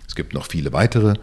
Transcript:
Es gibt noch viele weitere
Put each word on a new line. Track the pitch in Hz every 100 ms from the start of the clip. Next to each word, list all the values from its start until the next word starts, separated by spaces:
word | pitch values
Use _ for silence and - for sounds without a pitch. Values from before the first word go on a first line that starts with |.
| -
Es |
gibt | - -
noch | 69 -
viele | 85 71
weitere | 64 113 120 107 104